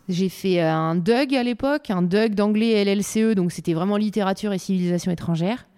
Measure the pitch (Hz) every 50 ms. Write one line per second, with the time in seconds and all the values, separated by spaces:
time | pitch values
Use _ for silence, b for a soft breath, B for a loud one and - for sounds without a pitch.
0 | _ - 180 170 190 185 - - - 190 180 175 165 160 160 160 160 160 165 180
1 | 165 214 240 254 294 262 277 262 240 240 240 - - 277 285 294 - - 196 180
2 | 180 175 185 214 226 226 202 196 202 208 214 214 226 233 220 208 202 202 196 208
3 | 190 - - 220 220 226 220 196 175 175 - - 156 175 165 165 180 202 208 208
4 | 214 214 185 220 196 190 196 - 214 208 196 180 - - 190 180 180 175 175 170
5 | - 185 175 - - - 170 160 170 190 233 254 - _ b